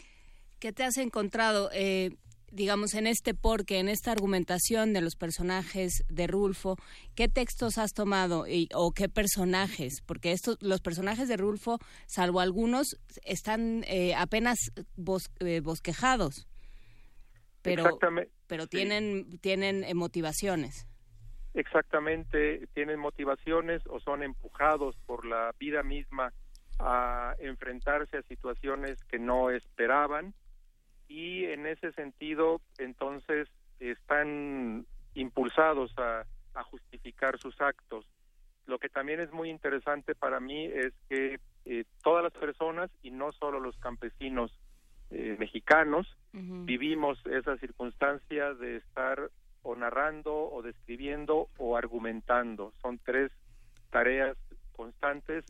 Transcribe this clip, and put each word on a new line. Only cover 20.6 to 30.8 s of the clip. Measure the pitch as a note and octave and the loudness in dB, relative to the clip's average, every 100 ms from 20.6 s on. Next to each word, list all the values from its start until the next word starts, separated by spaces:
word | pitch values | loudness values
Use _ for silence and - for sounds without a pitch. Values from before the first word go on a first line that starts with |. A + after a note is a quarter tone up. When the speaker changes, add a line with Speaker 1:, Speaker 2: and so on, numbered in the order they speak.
| C3+ - - - - - - - - | -2 -6 -14 -16 -20 -18 -14 -10 -4
Speaker 2:
Exactamente, | - - D#3+ - D#3+ D3+ D#3+ E3 D3+ D3+ D#3 - | -2 2 2 2 0 0 -2 0 2 2 0 -6
tienen | - D3 D3+ | -4 -2 -2
motivaciones | D3 - C#3 C3+ - E3 E3 E3+ - | -4 -4 -2 -2 0 0 0 -2 -4
o | - | -6
son | - C#3+ | -4 -4
empujados | C#3+ C3+ A2+ - D3 D3+ C#3+ A#2+ | -4 -6 -10 2 4 4 0 -4
por | - A#2+ A#2 | -8 -8 -4
la | A2+ A2+ A#2 | -2 -2 -4
vida | D3 D3 | -4 -2
misma | C#3 C#3+ C#3+ C3+ B2+ - - - - - | 0 -2 -4 -4 -4 -6 -16 -20 -6 -2
a | C3 B2 B2 B2 A#2+ B2+ | 2 2 2 0 -2 -4
enfrentarse | C3+ C3 B2+ B2+ C#3+ D3 D3 D3 | -6 -8 -8 -4 0 0 0 -6
a | |
situaciones | - - B2+ B2 C#3 C3+ C#3 C3 | -8 -8 -8 -4 -4 -4 -4 -8
que | - A#2 | -8 -4
no | A#2+ B2+ B2+ | 0 2 2
esperaban | B2+ - - A#2 C#3 D3 D3 F3+ - - - - _ | 0 -4 -2 2 4 4 0 -6 -14 -20 -20 -20 _